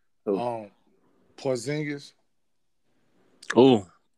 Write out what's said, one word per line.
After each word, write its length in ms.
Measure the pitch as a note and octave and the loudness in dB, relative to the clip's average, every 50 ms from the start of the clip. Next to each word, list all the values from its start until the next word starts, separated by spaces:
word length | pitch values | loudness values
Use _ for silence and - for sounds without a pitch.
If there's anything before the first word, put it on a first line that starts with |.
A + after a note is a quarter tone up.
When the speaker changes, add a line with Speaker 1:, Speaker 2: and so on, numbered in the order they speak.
| _ _ _ _ - | _ _ _ _ -4
Speaker 1:
Who? 120 | G#2+ G2 F2+ | -4 -4 -2
Speaker 2:
Um, 300 | A#2+ B2 A#2 A2+ G#2 G2+ _ _ _ _ _ _ _ _ _ _ _ _ - | -2 -6 -6 -8 -12 -16 _ _ _ _ _ _ _ _ _ _ _ _ -18
Porzingis? 760 | - - C#3 C3 A#2+ A2 C3+ D3 D3+ D3+ D3 C#3+ C#3+ - - _ _ _ _ _ _ _ _ _ _ _ _ _ _ _ _ _ _ _ _ _ _ _ _ _ - - - - | -8 -6 -4 -4 -4 -6 -8 -8 -8 -8 -8 -10 -12 -14 -20 _ _ _ _ _ _ _ _ _ _ _ _ _ _ _ _ _ _ _ _ _ _ _ _ _ -20 -10 0 4
Speaker 3:
Oh, 300 | A#2 C3 C3+ B2 G#2 G2 - - _ _ _ _ | 6 6 6 6 4 0 -6 -20 _ _ _ _